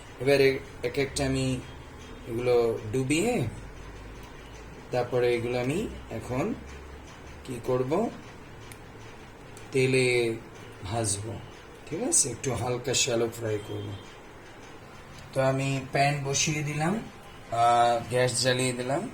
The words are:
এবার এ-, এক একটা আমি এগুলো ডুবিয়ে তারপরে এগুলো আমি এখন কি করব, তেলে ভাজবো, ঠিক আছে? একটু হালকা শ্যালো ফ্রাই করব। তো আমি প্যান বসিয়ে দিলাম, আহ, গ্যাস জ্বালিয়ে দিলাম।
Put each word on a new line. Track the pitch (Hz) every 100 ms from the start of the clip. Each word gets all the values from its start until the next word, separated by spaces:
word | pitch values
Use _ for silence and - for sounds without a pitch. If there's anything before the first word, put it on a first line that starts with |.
| - -
এবার | 131 139 135
এ-, | 135 - - 123
এক | 143
একটা | 135 - 135
আমি | 131 131 127 - - - - - - -
এগুলো | 117 123 120 117 110 107
ডুবিয়ে | 131 131 156 226 220 113 - - - - - - - - - - - - - -
তারপরে | 127 120 123 123 120
এগুলো | 120 123
আমি | 127 170 254 - - 117
এখন | - 127 202 - - - - - - - - -
কি | - 120 127
করব, | 127 127 175 240 - - - - - - - - - - - - - - - -
তেলে | 131 131 131 127 123 117 113 - - - - 92
ভাজবো, | 117 107 - 110 - - - - - -
ঠিক | 160 269
আছে? | - 127
একটু | 113 135 113
হালকা | 113 123 123 117
শ্যালো | - 127 117 117
ফ্রাই | 113 104 -
করব। | 104 101 101 - - - - - - - - - - - - -
তো | 135 135
আমি | 135 139 135 -
প্যান | 143 143 143 139
বসিয়ে | 139 160 151 147
দিলাম, | 147 165 226
আহ, | - - - - - 117 120 120 120 120 117
গ্যাস | 123 127 -
জ্বালিয়ে | 127 127 127 123
দিলাম। | 127 311 247